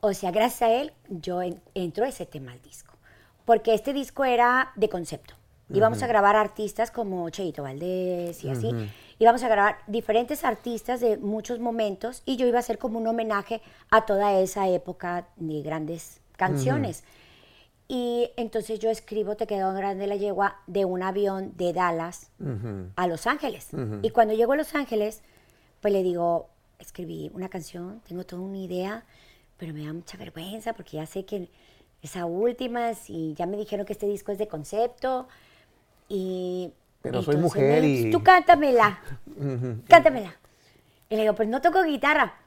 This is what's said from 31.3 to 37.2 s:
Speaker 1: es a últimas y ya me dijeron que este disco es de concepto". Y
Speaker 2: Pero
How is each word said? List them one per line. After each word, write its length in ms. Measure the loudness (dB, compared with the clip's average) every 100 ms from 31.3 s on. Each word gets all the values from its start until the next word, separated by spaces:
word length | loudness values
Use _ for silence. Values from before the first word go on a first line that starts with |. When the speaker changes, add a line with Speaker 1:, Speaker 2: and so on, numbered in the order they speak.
| -8 -10 _ _ _ _ _
Speaker 1:
es 140 | -14 -8
a 100 | -6
últimas 840 | 0 -2 -2 -6 -4 -4 -6 -10
y 240 | -8 -8
ya 120 | -6 -6
me 120 | -4
dijeron 280 | -6 -6 -6
que 80 |
este 140 | -4 -4
disco 240 | -4 -6
es 60 | -6
de 100 | -6
concepto". 800 | -6 -8 -2 -2 -2 -4 -4 -6 -18 _ _ _ _ _ _ _
Y 640 | -6 -4 -4 -4 -6 -8 -12 _ _
Speaker 2:
Pero 200 | -4 -2